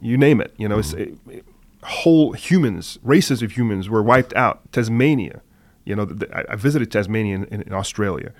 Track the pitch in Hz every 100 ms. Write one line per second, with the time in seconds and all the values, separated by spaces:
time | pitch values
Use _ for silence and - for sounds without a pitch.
0 | 113 123 143 120 - - 107 107 76 85
1 | 95 - - 87 - _ _ _ - -
2 | 170 160 147 - - 180 131 85 - -
3 | 113 147 - 127 113 123 117 98 92 110
4 | 107 127 127 135 120 - _ 131 113 117
5 | 139 143 85 - _ _ _ _ - 101
6 | 104 - - - - 101 127 147 113 107
7 | 98 110 104 95 101 104 95 95 98 -
8 | 104 82 -